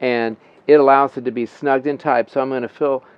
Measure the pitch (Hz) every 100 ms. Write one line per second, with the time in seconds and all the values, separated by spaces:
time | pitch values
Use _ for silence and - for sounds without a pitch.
0 | 127 120 113 110 _ _ - 151 139 135
1 | 139 - 123 117 113 - 143 131 139 139
2 | 156 123 110 143 131 131 120 - 147 135
3 | -